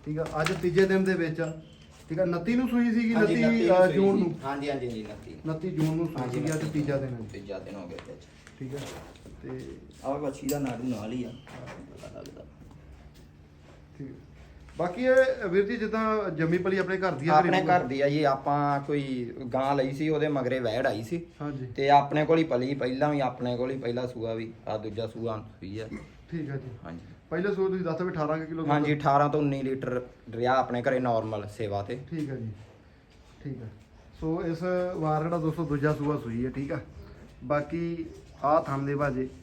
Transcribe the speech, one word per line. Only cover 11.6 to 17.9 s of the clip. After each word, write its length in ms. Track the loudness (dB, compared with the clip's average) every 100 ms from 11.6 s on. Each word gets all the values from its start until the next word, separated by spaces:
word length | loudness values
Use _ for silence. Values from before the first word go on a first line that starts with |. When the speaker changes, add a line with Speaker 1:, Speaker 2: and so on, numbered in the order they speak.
| -14 -14 -16 -16 -16 -14
Speaker 2:
ਲੱਗਦਾ। 240 | -16 -16 -20 -20 -20 -20 -20 -20 -20 -20 -20 -20 -20 -20 -20 -20 -20 -14
Speaker 1:
ਠੀਕ 120 | -14
ਆ। 40 | -14 -20 -20 -20 -20 -20 -4
ਬਾਕੀ 260 | -2 2
ਇਹ 440 | 6 8 6 2 2
ਵੀਰ 160 | 2 2
ਜੀ, 120 | 0
ਜਿੱਦਾਂ 520 | 0 0 2 0 0
ਜੰਮੀ 280 | 0 2 2
ਪਲੀ 200 | 2 0
ਆਪਣੇ 200 | 0 0
ਘਰ 140 | 0
ਦੀ 160 | 0 6
ਆ, 60 |
Speaker 2:
ਆਪਣੇ 240 | 6 6 4
Speaker 1:
ਘਰੇਲੂ 140 | 6
Speaker 2:
ਘਰ 120 | 4
ਦੀ 180 | 4